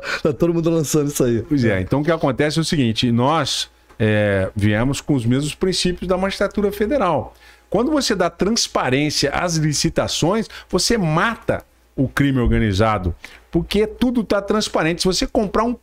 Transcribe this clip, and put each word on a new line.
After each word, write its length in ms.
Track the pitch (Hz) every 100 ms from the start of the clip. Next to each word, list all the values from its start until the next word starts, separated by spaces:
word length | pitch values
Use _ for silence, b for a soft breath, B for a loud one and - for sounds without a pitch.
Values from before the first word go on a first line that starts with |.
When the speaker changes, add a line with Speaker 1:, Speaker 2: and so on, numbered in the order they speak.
| B B
Speaker 1:
tá 100 | 170
todo 220 | 131 170
mundo 160 | 170 165
lançando 380 | 165 143 156 143
isso 140 | -
aí. 180 | 127 117
Speaker 2:
Pois 220 | - 147 113
é, 160 | 95
então 200 | 92 135
o 20 |
que 80 | 151
acontece 480 | 160 147 120 151 151
é 20 |
o 40 | 156
seguinte: 460 | 165 117 110 127
nós, 580 | 117 127 160 135 - - _ _ -
é, 520 | 110 107 104 98 95 104
viemos 460 | 104 107 131 135
com 140 | - 143
os 100 | 117
mesmos 300 | 127 151 -
princípios 520 | 190 180 180 175 180
da 80 | 180
magistratura 540 | 190 - 196 - 202
federal. 640 | 202 214 285 185 147 - B B B B
Quando 200 | 185 262
você 220 | 302 - 202
dá 140 | 175
transparência 1040 | - 175 233 - 214 147 131 151 - 139
às 240 | - 175 165
licitações, 920 | 151 143 165 - 113 - 151 220 202 B B
você 280 | 185 - 233
mata 680 | 165 156 214 220 - 101 - _ _ -
o 120 | 127
crime 300 | - 139 131
organizado, 760 | 117 117 110 95 110 107 90 - B B B
porque 380 | 170 170 202 214
tudo 340 | - 247 247
tá 180 | - 202
transparente. 600 | 202 208 208 226 160 170
Se 60 | 185
você 180 | 175 165
comprar 380 | - 202 208
um 100 | 240 240